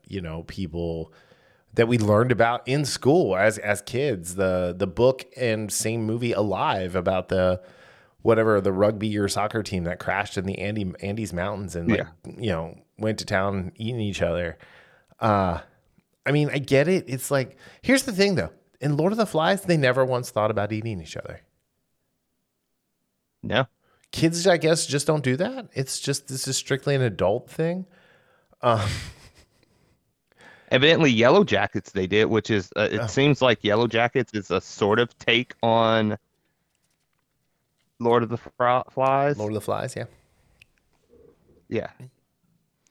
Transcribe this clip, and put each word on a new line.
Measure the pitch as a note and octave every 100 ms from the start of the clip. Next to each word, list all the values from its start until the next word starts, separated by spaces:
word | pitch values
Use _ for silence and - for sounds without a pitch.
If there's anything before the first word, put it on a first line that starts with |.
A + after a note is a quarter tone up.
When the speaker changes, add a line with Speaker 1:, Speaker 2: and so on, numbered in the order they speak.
Speaker 1:
you | - G2
know, | E2+ D#2+
people | E2 - F2+ E2+ E2+ E2 D#2+ _ _ _ _ _ _
that | - A#2
we | B2
learned | G#2+ G#2+ B2
about | A2+ A#2 A#2+ -
in | C#3
school | C3+ - A#2+ E3 C#3+
as, | A2 G#2+ G#2+
as | G2+ G2+
kids, | - A#2 D3 G2+ E2+ F2+
the, | F#2 F#2 F2+ F2+
the | F#2+
book | F2 B2 C3 - -
and | B2 A2 G#2+
same | - A2 A#2
movie | A2 A2+ A#2+
Alive | F#2+ G#2 F#2+ D3+ G#2+ F#2
about | F#2 F2+ F#2 -
the, | G2 F#2 F2+ - - - - _ _
whatever, | A2 A2+ A2 G#2
the | F#2+
rugby | F#2+ G#2 A2 A2 G#2
or | G2
soccer | - G#2 A2+
team | G2 F#2+
that | E2+ F2+
crashed | - F#2 G2+ -
in |
the | F#2+ -
Andy-, | G2 G#2+ F#2+ -
Andes | G2 G#2+ G#2
Mountains | E2+ F#2+ G2+ G2
and, | E2+ E2+
like, | G#2
Speaker 2:
Yeah. | - E2 - -
Speaker 1:
you | A2
know, | E2 E2 - _ -
went | A2 G#2+
to |
town | - G2 G2 G2 F#2 -
eating | A2 B2
each | G#2 F2+
other. | F2 E2+ E2+ E2 - - _ _ _ -
Uh, | A2+ G2+ F#2 E2 - _ _ _ _ _ C3+
I |
mean, | D3 D3
I | C3+
get | B2+ C3+ D3+
it. | F#3 -
It's | B2+ -
like, | C#3 A#2+ - - -
here's | - C4
the | C4
thing | F#3 G3+
though. | D#3+ D#2+ - _ _
In | C#3 D3
Lord | E3+
of | A3
the | G#3
Flies, | D#3 E3 G3
they | F3+ E3
never | B2+ B2+
once | C3 B2 B2
thought | G#2+ G#2+
about | G#2+ G#2
eating | A2 A2+ F#2+
each | D#2 -
other. | - E2 _ _ _ _ _ _ _ _ _ _ _ _ _ _ _ _ _ _ _ _
Speaker 2:
No. | - G#2 C3 _ _ _ _
Speaker 1:
Kids, | - E3 E3+ F#3
I | E3+
guess, | D#3+ E3 -
just | C#3 D3+
don't | D#3
do | C3 C3
that. | G3+ C4 G3
It's | - C3 -
just, | - C#3 -
this | C3 -
is | B2+
strictly | - C#3 -
an | C#3
adult | B2+ F2 F#2 A2+ -
thing. | - E3 F3+ F#3 _ _ _ _ _ _ _
Um, | B2+ A2 G2+
<laughs> | - - - - _ _ _ _ _ _ _ _ _ _ _ - - -
Speaker 2:
Evidently, | B2 D3 E3 D#3
Yellow | A2+ A#2 F#3
Jackets, | F3+ G2 G2+ G#2+ -
they | F#2+ F#2+
did, | G2+ G#2+
which | A2 -
is, | G#2+ F#2 -
uh, | G#2+
it | G#2+
Speaker 1:
Oh. | A#2
Speaker 2:
seems | C3+ C#3+ C3+
like | C3 A2
Yellow | G2+ G#2+ A#2+
Jackets | A2+ A#2+ C3 A#2
is | G#2 F#2+
a | F#2
sort | - - G#2 A2
of | A#2+ -
take | - A#2 B2+ -
on | A#2 A2+ A2+ A2+ G#2+ G2+ _ _ _ _ _ _ _ _ _ _ _ _ _ _ _ _ _ -
Lord | A#2 A#2+
of | A2+
the | A#2
Fri-, | - - B2 B2 -
Flies. | - C3+ C#3 C#3+ C#3+
Speaker 1:
Lord | G#2+
of |
the | G#2+
Flies, | - G#2 B2+
yeah. | G#2 A#2 _ _ _ _ _ _ _ _ _ _ _ - _ _ _ -
Speaker 2:
Yeah. | A2 - - C3 _ _ _ _ _ _ _ _